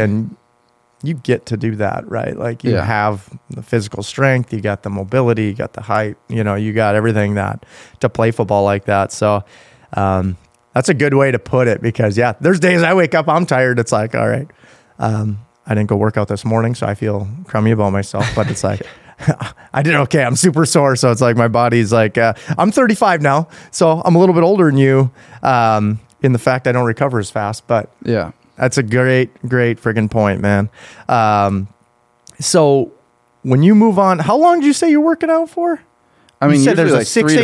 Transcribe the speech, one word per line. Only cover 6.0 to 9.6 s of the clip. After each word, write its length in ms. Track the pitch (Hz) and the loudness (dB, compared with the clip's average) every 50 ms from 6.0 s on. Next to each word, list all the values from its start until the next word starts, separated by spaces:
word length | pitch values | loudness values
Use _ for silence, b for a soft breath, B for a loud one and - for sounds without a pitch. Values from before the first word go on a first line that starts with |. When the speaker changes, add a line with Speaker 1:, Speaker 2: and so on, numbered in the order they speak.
| 107 107 - - _ - | -4 -4 -8 -14 _ -8
Speaker 1:
you 160 | 113 113 107 | -6 -4 -2
know, 100 | 104 98 | -2 -4
you 160 | 104 110 110 | -4 -4 -4
got 240 | 107 113 107 104 104 | -2 0 0 2 2
everything 400 | 107 110 117 104 107 104 101 101 | 2 0 0 0 0 0 0 -2
that 300 | 101 98 101 - - B B B B B B B _ | -4 -4 -6 -8 -10 B B B B B B B _
to 80 | - | -4
play 240 | 113 - - 113 113 | -4 -2 0 -2 -2
football 320 | 110 - 107 92 104 101 98 | -2 -2 -2 -2 0 0 0
like 220 | 101 101 98 - | 0 -2 -2 -2
that. 260 | 107 101 98 95 - | -2 0 0 -2 -2
So, 320 | - - 107 104 104 101 b b b b | -4 -2 0 0 0 -2 b b b b